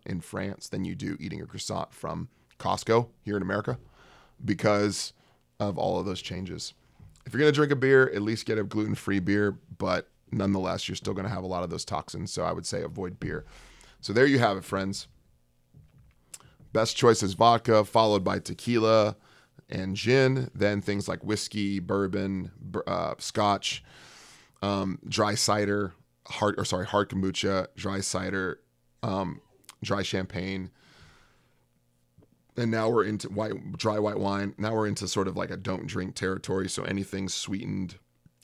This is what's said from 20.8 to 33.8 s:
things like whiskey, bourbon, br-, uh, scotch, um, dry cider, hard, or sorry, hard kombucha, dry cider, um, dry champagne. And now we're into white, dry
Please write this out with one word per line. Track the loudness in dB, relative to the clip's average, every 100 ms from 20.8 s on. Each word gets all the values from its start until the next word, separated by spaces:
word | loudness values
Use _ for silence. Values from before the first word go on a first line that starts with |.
things | 0 -2 -4
like | -6
whiskey, | -4 -4 -4 -4 -2 -2
bourbon, | -2 -2 0 -2 -2 -4 -6 -12
br-, | -10 -8 -4
uh, | -4 -4 -6
scotch, | -6 0 2 2 -2 -6 -10 -20 -20 -20 -20 -20 _ _
um, | -2 0 -2 -6 -4
dry | 0 0
cider, | 2 0 2 2 0 -2 -8 _ _ -12
hard, | 0 0 0
or |
sorry, | -2 -2 0
hard | 2 2
kombucha, | 0 0 0 0 0 -2 -6
dry | -6 -4
cider, | -2 -4 -2 -2 -4 -6 _ _ _ _
um, | -4 -2 -4 -8 -16 _ -20 -10
dry | -4 -2
champagne. | -2 -4 -4 -6 -6 -6 -8 -14 _ -20 -20 -20 _ _ _ _ _ _ _ _ _ _ _ _ _ -2
And | 0
now | 2 4
we're | 4
into | 2 -2 -4
white, | -4 -4 -6 -8
dry | -2